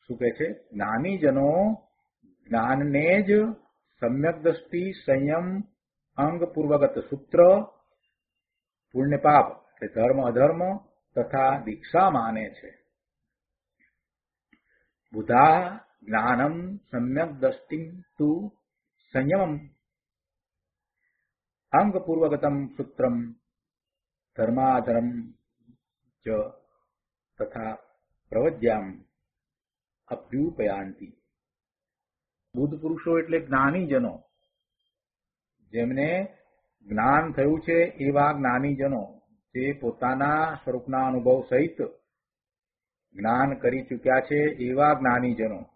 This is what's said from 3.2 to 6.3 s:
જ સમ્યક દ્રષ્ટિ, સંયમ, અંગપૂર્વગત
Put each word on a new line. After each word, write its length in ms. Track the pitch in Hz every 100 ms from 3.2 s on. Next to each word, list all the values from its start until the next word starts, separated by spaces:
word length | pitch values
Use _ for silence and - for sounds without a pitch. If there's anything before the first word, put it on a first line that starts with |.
જ 200 | 190 208 220 220 _ _ _ _
સમ્યક 360 | 120 131 156 165
દ્રષ્ટિ, 560 | 160 165 - 175 190 185 -
સંયમ, 560 | 135 143 160 180 190 - _ _ _ _ -
અંગપૂર્વગત 840 | 147